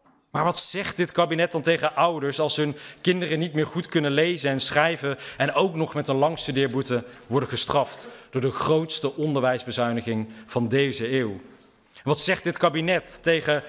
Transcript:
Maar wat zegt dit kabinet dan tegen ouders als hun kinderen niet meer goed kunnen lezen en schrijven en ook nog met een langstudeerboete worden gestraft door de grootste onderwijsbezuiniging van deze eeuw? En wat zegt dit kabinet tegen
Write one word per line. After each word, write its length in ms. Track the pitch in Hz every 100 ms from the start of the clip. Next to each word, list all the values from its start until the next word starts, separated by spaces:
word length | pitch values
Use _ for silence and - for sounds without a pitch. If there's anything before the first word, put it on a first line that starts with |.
| _ _ _
Maar 140 | 143
wat 160 | 165 -
zegt 380 | - 175 147 -
dit 140 | 175
kabinet 400 | - 170 160 175
dan 100 | 165
tegen 340 | 143 - 151 -
ouders 440 | 170 160 139 135
als 160 | 151 -
hun 200 | 147 143 - -
kinderen 380 | 180 180 165 156
niet 140 | 170
meer 120 | 151 151
goed 220 | 175 -
kunnen 240 | 165 143
lezen 400 | 143 170 175 139
en 80 | 135
schrijven 580 | - 151 160 165 139 135 - -
en 160 | 147
ook 220 | 143 185 160
nog 180 | 156
met 140 | 147 143
een 80 | 135
langstudeerboete 880 | 151 160 - 131 139 123 135 120 113 - -
worden 220 | 131 127
gestraft 580 | 120 - 143 127 - - - -
door 120 | 131
de 100 | 131
grootste 640 | - 143 160 160 - 139 139
onderwijsbezuiniging 1120 | 156 139 127 127 - 117 120 117 117 110 110 - -
van 220 | 123 117
deze 460 | 135 139 117 117
eeuw? 180 | 131 113 92 - - _ _ _
En 160 | - 135
wat 100 | 147
zegt 240 | - 185
dit 140 | 175 -
kabinet 600 | 175 156 165 180 - -
tegen 420 | 165 160 151 147